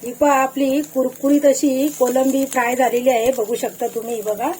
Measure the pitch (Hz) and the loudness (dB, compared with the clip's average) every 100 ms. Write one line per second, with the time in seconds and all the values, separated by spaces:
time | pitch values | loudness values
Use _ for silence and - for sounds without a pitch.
0 | 233 247 294 269 262 269 269 277 294 262 | -12 0 2 4 0 0 0 0 -2 -2
1 | 254 - 277 285 285 269 294 262 294 - | -2 -2 2 4 4 4 0 0 -2 0
2 | 247 254 269 269 269 269 240 247 247 240 | 0 2 2 0 -2 -2 -2 0 0 2
3 | 254 240 226 247 208 233 240 - 240 233 | 2 2 0 0 -2 -4 -6 -6 -6 -6
4 | 226 233 208 208 269 359 | -6 -6 -6 -4 -4 -6